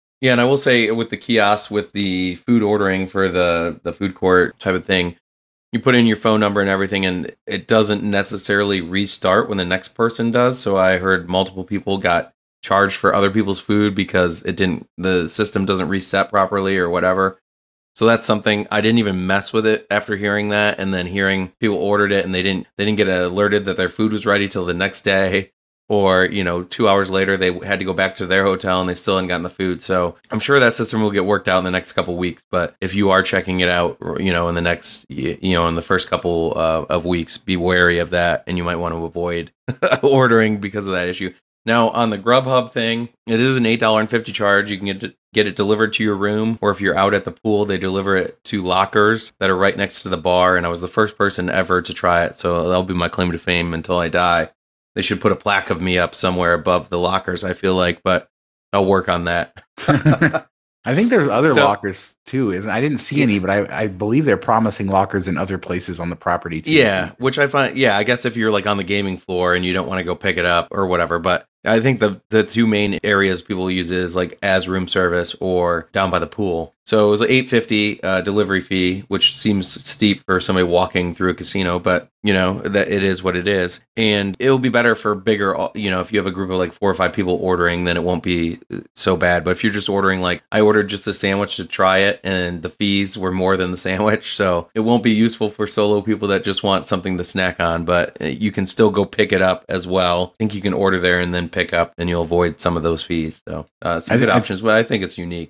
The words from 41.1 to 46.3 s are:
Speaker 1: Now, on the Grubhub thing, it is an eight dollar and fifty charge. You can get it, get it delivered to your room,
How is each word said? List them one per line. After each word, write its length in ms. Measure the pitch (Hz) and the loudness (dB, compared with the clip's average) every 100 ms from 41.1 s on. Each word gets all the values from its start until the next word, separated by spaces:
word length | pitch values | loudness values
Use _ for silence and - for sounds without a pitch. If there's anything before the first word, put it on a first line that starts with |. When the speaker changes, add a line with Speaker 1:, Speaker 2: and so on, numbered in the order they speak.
| 90 95 - _ _ | -4 -8 -10 _ _
Speaker 1:
Now, 240 | - 117 113 | 0 2 2
on 200 | - 113 | 2 0
the 80 | 104 | 0
Grubhub 540 | 104 127 131 127 117 | 2 2 4 0 0
thing, 360 | 127 113 117 120 _ - | -2 -2 -4 -6 _ -2
it 140 | 113 | 0
is 160 | 131 131 | 2 2
an 100 | 113 | 2
eight 140 | 113 | 2
dollar 200 | 113 107 | 2 2
and 80 | 110 | 2
fifty 200 | 117 - | -2 -4
charge. 380 | 98 104 101 104 | -2 2 2 2
You 60 | 98 | -4
can 80 | 101 | -6
get 160 | 98 | -6
it, 140 | 98 - _ | -10 -14 _
get 140 | - 104 | 0 0
it 80 | 92 | 0
delivered 360 | 101 107 107 | 0 2 0
to 100 | - | 0
your 100 | 107 101 | 0 0
room, 420 | 101 | -2